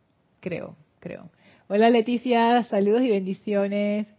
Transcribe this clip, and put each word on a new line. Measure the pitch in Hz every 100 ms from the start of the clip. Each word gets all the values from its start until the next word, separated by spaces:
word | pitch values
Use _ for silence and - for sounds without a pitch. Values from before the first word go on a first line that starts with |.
| _ _ _ _
Creo, | 180 170 - - _ _
creo. | 170 - - _ _ _ -
Hola | 202 226
Leticia, | 240 226 240 254 233 233 240
saludos | - 208 202 226
y | 262
bendiciones. | 196 190 190 - 202 202 202 208 208 214